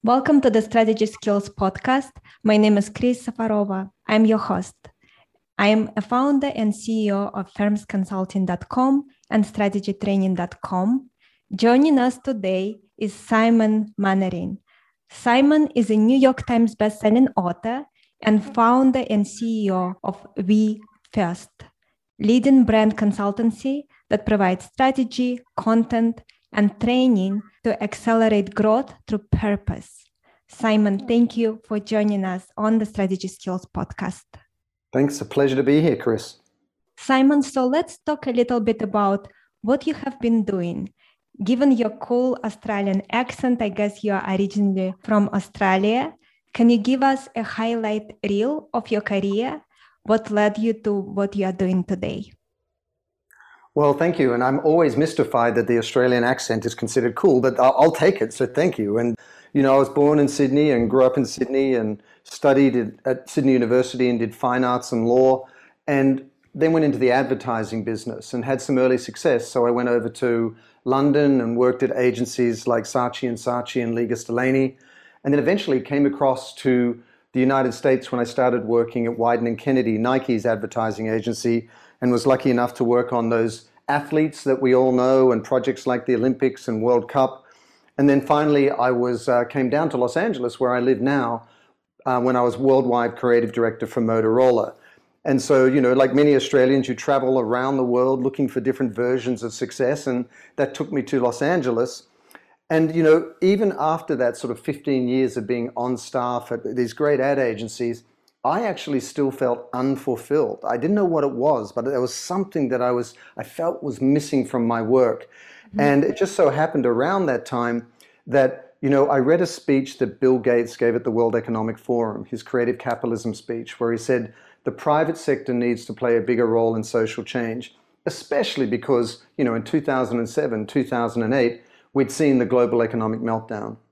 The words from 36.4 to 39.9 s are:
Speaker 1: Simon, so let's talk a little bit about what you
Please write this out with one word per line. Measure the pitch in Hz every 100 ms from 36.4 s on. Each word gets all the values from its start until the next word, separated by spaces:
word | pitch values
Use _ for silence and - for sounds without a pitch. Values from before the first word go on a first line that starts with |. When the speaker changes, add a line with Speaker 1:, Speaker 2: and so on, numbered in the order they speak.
| _ _ _ _ _ _
Speaker 1:
Simon, | - 262 269 285
so | 269 - 254
let's | 294 339 - -
talk | 294 277
a |
little | 240 240 247
bit | 220 220
about | 214 208 202 196 202 _ _ _
what | 208 277
you | 320